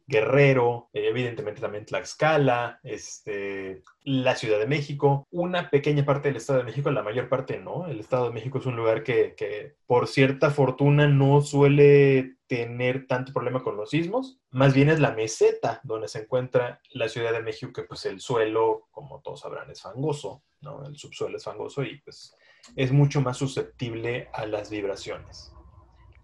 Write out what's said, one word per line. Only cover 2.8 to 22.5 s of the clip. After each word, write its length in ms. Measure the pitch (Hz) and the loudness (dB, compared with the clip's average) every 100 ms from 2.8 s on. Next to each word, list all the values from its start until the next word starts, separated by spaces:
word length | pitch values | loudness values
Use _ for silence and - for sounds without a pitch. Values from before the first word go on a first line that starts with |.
este, 1000 | 131 104 - - - 101 98 98 95 95 _ _ | -12 -12 -12 -18 -10 -8 -6 -8 -10 -14 _ _
la 320 | - 135 127 123 | -4 0 0 -2
Ciudad 240 | 113 104 | 0 0
de 80 | 113 | 0
México, 580 | 151 143 143 143 139 - | -2 -4 0 2 0 -2
una 380 | 175 175 175 170 | -6 -4 -4 0
pequeña 360 | 147 147 147 143 | 0 2 0 2
parte 220 | 139 143 | 0 0
del 100 | 123 | -4
Estado 220 | - 131 | -2 -2
de 60 | 117 | -2
México, 260 | 113 143 | -4 -2
la 120 | 135 | -2
mayor 240 | 104 120 123 | -2 -4 -2
parte 300 | 131 - 110 | -2 -4 -8
no. 300 | 92 110 175 | -8 -8 -8
El 120 | 113 | -10
Estado 280 | 107 127 120 | -4 -2 -2
de 60 | |
México 260 | 113 120 135 | -4 -6 -6
es 60 | 127 | -6
un 100 | 117 | -2
lugar 280 | 113 110 | 0 0
que, 300 | 110 117 107 - | 2 2 2 0
que 400 | 104 104 - _ - | -8 -8 -12 _ 0
por 220 | 120 113 | 2 2
cierta 440 | - 135 135 156 | 4 4 4 0
fortuna 560 | 143 131 127 143 143 147 | 2 2 4 4 6 6
no 340 | 139 139 143 | 6 6 4
suele 960 | 143 143 143 143 143 143 139 135 131 - - | 4 4 6 8 10 10 8 4 0 -8 -8
tener 600 | 123 117 120 123 131 - | -6 -4 -2 -2 -2 -2
tanto 260 | 127 131 | -4 -4
problema 300 | 127 120 127 | -4 -4 -4
con 120 | 131 101 | -4 -6
los 140 | 104 | -2
sismos, 500 | 151 170 220 262 - _ | -2 0 -4 -6 -12 _
más 220 | 127 139 | 2 4
bien 140 | 131 143 | 6 4
es 140 | 156 | 4
la 100 | 127 | 2
meseta 680 | 110 110 - 214 220 123 110 | 0 -4 2 2 2 -4 -6
donde 240 | 127 110 110 | -6 -8 -8
se 120 | 113 | -10
encuentra 600 | 107 127 127 127 120 - _ | -4 -2 0 0 0 -6 _
la 180 | 131 113 | -6 -6
Ciudad 240 | 120 117 | -4 -4
de 80 | 117 | -4
México, 320 | 110 107 127 | -6 -10 -12
que, 100 | - | -12
pues, 220 | 107 107 107 | -14 -10 -10
el 160 | 98 | -8
suelo, 680 | - 120 110 110 113 110 _ | -4 0 0 2 0 0 _
como 280 | - 143 - | -20 -18 -16
todos 220 | - - | -14 -14
sabrán, 280 | - - - | -12 -14 -14
es 120 | - | -18
fangoso, 640 | - 110 151 143 98 - _ _ | -16 -6 -6 -4 -8 -14 _ _
¿no? 240 | 147 - 143 | -18 -16 -16
El 100 | 147 | -18
subsuelo 400 | - - 143 104 | -16 -10 -8 -8
es 80 | |
fangoso 400 | - 104 107 - | -12 -10 -10 -8
y, 140 | 123 - | -8 -8
pues, 360 | - - - _ _ | -20 -20 -20 _ _